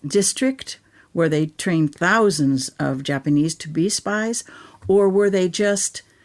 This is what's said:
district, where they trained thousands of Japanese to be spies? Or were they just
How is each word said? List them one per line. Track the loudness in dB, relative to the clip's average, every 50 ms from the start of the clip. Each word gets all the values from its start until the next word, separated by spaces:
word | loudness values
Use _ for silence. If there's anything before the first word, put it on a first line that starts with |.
| -8
district, | -2 0 0 0 0 0 0 0 -2 -2 -4 -8 -16 -16 -18 _ _ _ _ _ _
where | -2 0 0 2
they | 2 0 0 -2
trained | -4 -6 -4 0 0 2 2 0 0
thousands | -2 0 2 2 4 4 2 2 2 2 2 2 0 -2 -6 -6 -6
of | -4 -4 -4 -4
Japanese | -4 -4 -4 -4 -2 0 2 2 2 0 -2
to | -6 -10 -6
be | -4 -2 -2 0
spies? | -2 -4 -4 -4 -4 -2 -2 -4 -4 -6 -8 -12 -18 -20 -20 -20 -20 -10 -2 2
Or | 4 4 4 4
were | 4 4 2 2
they | 2 2 0 0
just | 0 0 0 0 0 0 -2 -4 -6 -10 -16 _ _ _ _